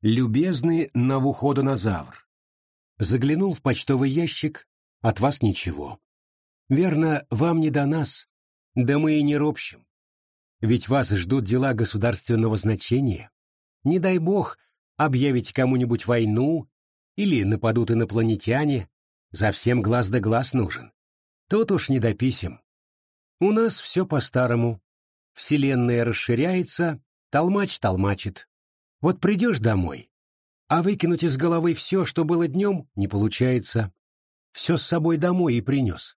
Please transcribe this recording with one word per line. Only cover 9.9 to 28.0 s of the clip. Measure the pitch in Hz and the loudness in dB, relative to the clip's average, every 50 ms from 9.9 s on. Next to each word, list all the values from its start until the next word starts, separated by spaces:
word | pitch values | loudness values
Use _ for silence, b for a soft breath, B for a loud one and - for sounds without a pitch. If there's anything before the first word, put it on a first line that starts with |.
| _ _ _ _ _ _ _ _ _ _ _ _ _ _ | _ _ _ _ _ _ _ _ _ _ _ _ _ _
Ведь | - 107 117 123 - 107 | 0 0 0 0 2 0
вас | 127 139 127 - | 0 0 2 0
ждут | 101 95 87 87 123 135 117 | 0 -2 0 0 0 0 0
дела | 95 113 123 131 139 127 | 0 0 0 2 0 0
государственного | 107 117 - - 107 98 117 110 - - - 120 110 110 113 110 | 0 -2 -2 -2 -2 0 0 -2 -2 -2 -2 0 2 2 2 0
значения. | 101 92 107 110 98 - - 120 131 139 127 98 - - - _ _ _ _ _ _ _ _ _ _ _ | 0 0 0 -2 -2 -2 0 0 2 2 0 -2 -4 -8 -18 _ _ _ _ _ _ _ _ _ _ _
Не | 135 165 185 | 0 0 2
дай | 170 190 185 | 2 2 0
бог, | 180 160 170 196 202 139 - - _ _ _ _ _ _ _ _ | 2 0 0 0 0 0 -4 -8 _ _ _ _ _ _ _ _
объявить | _ 151 156 131 127 135 143 131 123 - - - | _ 0 0 2 2 2 2 2 0 -2 -2 -2
кому-нибудь | - 131 127 131 127 123 120 117 117 - | 0 0 2 2 2 0 0 -2 -2 0
войну | - 120 120 113 107 107 110 127 147 165 160 - _ _ _ _ _ _ _ _ _ _ | 0 0 2 2 2 2 2 2 0 0 -2 -4 _ _ _ _ _ _ _ _ _ _
или | - 208 202 170 120 101 | -2 0 0 2 2 2
нападут | 95 110 104 - 113 110 120 117 104 | 0 0 0 0 0 2 2 0 2
инопланетяне, | 117 113 117 104 101 117 113 113 110 101 - - 117 135 151 147 143 123 85 _ _ _ _ _ _ _ _ _ | 0 0 0 0 0 0 2 2 0 0 0 -2 0 0 0 0 -2 -2 -4 _ _ _ _ _ _ _ _ _
за | - 90 104 107 | -6 -2 0 0
всем | 98 - - 117 123 123 104 | 0 0 0 0 2 2 2
глаз | 107 117 123 120 92 | 2 2 0 0 0
да | 107 123 | 0 0
глаз | 98 107 113 117 127 - - | 0 2 0 0 0 -2 -2
нужен. | 127 110 85 - - - - _ _ _ _ _ _ _ _ _ _ _ _ | -2 -2 -2 -4 -10 -14 -18 _ _ _ _ _ _ _ _ _ _ _ _
Тут | - 208 226 214 202 | 0 0 2 2 0
уж | 180 - - | -2 0 0
не | 135 131 | 0 0
до | 107 117 104 | 2 0 0
писем. | - 123 131 123 - - 87 - - _ _ _ _ _ _ _ _ _ _ _ _ _ _ _ _ | 0 0 -2 -2 -2 -6 -10 -10 -12 _ _ _ _ _ _ _ _ _ _ _ _ _ _ _ _
У | 170 196 | 0 2
нас | 214 220 226 226 - - | 2 2 2 0 -2 -4
все | - - - 175 185 | -10 -4 -2 -2 -2
по-старому. | 185 160 143 123 - - 127 127 123 120 120 117 120 117 104 _ _ _ _ _ _ _ _ _ _ _ | 0 0 -2 -2 -2 0 0 0 2 2 0 0 0 -2 -6 _ _ _ _ _ _ _ _ _ _ _
Вселенная | - - - 151 147 139 139 135 127 120 120 120 120 117 | -14 -4 -2 0 2 2 2 2 2 2 2 2 2 0
расширяется, | 120 110 - - - 120 117 143 175 185 185 180 - - - 175 170 151 - _ _ _ _ _ _ | 0 -2 -4 -2 0 0 0 2 0 0 -2 -2 -4 -4 -2 -2 -2 -2 -6 _ _ _ _ _ _
толмач | - - 160 180 196 202 202 190 - - | 0 0 2 2 2 0 0 -2 -4 -4
толмачит. | - 104 92 92 | -2 -2 0 2